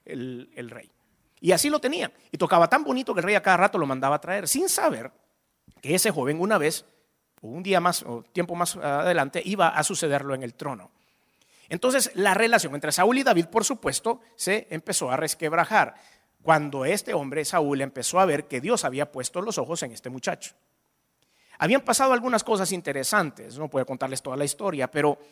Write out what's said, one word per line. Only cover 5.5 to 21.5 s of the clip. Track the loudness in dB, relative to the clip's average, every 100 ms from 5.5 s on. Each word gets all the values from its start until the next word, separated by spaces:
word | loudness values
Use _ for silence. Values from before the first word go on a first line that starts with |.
| _ _ _
que | -2 2
ese | 2
joven | 0 0 0
una | 2 2
vez, | 2 -2 -10 _ _ _ _ _
o | -14
un | -8
día | 0 2
más, | 2 -2
o | -6 -12
tiempo | -8 -4 -4 -2
más | -4 -4
adelante, | -4 0 0 0 0 -4
iba | -4 2 2
a | 2
sucederlo | -2 -2 -2 -2 -2 -6
en |
el | -8
trono. | -10 -10 -10 -14 _ _ _ _ _ _ _ -10
Entonces, | -4 0 0 0 0
la | 2
relación | 4 4 2 2 -6
entre | -2
Saúl | 2 2 4
y |
David, | 4 2 4
por | 4 4
supuesto, | -2 -4 -2 -2 -4 _ -6
se | -2 -2 -2
empezó | -10 -4 -4 -2
a | 0
resquebrajar | -2 -2 0 2 4 4 2 -2 -20 _ _ _
cuando | 4 4 2 -2 0
este | -2 -2
hombre, | -4 -2 -4 0
Saúl, | 0 2 0
empezó | -4 -6 -2 2
a | 4
ver | 2 -2
que | -4
Dios | -2 -2
había | -2 -4 -6
puesto | -6 -8 -6
los | -6 -4
ojos | -4 -6
en | -8
este | -10 -14
muchacho. | -8 -8 -8 -10 _ _ _ _ _ _ _ _ _ _